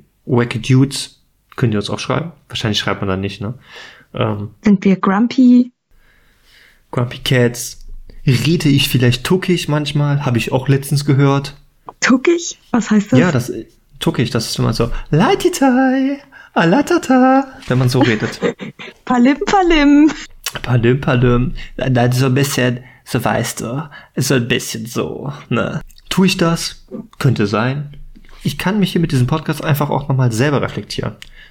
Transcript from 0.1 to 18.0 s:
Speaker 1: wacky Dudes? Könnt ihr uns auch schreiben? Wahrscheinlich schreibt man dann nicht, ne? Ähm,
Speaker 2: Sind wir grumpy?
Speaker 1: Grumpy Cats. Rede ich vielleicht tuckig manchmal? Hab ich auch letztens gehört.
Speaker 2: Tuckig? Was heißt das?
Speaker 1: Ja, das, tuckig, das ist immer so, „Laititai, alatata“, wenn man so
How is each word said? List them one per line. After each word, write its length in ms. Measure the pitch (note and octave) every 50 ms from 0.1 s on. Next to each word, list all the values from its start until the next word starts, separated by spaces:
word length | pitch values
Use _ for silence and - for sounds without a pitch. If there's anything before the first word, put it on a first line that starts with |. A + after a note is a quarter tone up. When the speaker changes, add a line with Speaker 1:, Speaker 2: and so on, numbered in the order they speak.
| _ _ -
Speaker 1:
wacky 360 | - - A#2+ A#2+ A#2+ - A2+
Dudes? 600 | G#2+ - B2+ C3 C3+ C#3+ C#3+ - - - _ _ _ _ _ _ _ _ _
Könnt 200 | - - A#2 G#2+
ihr 40 | G#2
uns 100 | G2+ -
auch 80 | G#2 G#2
schreiben? 340 | - - C3 B2 D#3+ E3+ - _ _ -
Wahrscheinlich 300 | - - - A2+ G#2 -
schreibt 240 | - - G2 F#2+ -
man 60 | G2
dann 120 | F#2+ F#2
nicht, 200 | G2 G2 G2 -
ne? 140 | G2+ G2+ B2 - - - - - - - - - _ _ -
Ähm, 360 | - A#2+ A2+ G#2+ G#2 G#2 G#2+ - _ -
Speaker 2:
Sind 220 | A3 G3+ F#3+ -
wir 120 | G3+ F#3+
grumpy? 760 | F#3 - G3+ F#3+ G3+ A#3 A#3 - - C4 B3 B3 B3 B3 B3 _ _ _ _ _ _ _ _ _ _ _ _ _ _ _ _ _ _ _ _ _ _ _ _
Speaker 1:
Grumpy 280 | - - B2 A#2+ - -
Cats. 600 | - - C3+ B2+ A#2+ A#2+ A#2+ - - - - - - - - - - - - - -
Rede 420 | - C3 A2+ - - E3+ E3+ - D3+
ich 200 | C#3 C3+ - -
vielleicht 360 | - C3+ B2+ B2 A#2+ - -
tuckig 440 | - F3+ - - - F3+ E3 - -
manchmal? 560 | D3 D3+ D3 D3 - D3 D3 C#3+ C#3+ C#3+ D3
Hab 120 | C3+ A#2+
ich 160 | A2+ A2 - B2+
auch 160 | C3 B2+ -
letztens 360 | C3+ C#3 C#3 - D3+ C#3+ -
gehört. 520 | - C#3 C3 C#3+ C#3 C#3 C#3 C#3 - - - _ _ _ _ _ - - -
Speaker 2:
Tuckig? 580 | - - B3 C4 B3+ - E4+ E4+ E4+ - - _ _ _
Was 200 | - B3 G3+ -
heißt 220 | G#3+ G#3+ G3+ - -
das? 60 | B2+
Speaker 1:
Ja, 140 | E3 F3+ D#3+
das, 200 | B2 - - - A2+ A2 - _ _ _ _ _ -
tuckig, 320 | - E3+ E3 - B2+ A#2+
das 160 | - A#2 A2 -
ist 80 | - -
immer 140 | B2+ B2 A2+
so, 180 | - A#2 A#2+ - - - -
„Laititai, 1080 | - D3 F#3+ C#4+ G4+ G4 - F4+ F4 - C4+ C4+ B3 B3+ C4+ C4 B3+ C4+ C4 C4+ C#4+ C#4 - - - - - - -
alatata“, 920 | - F3 E3 F3+ C4+ D4 - F4 E4+ - - C4 B3+ B3+ C4 C4 C4+ C#4 C4+ - - - -
wenn 100 | F3 B2+
man 100 | C3 B2
so 120 | B2 C3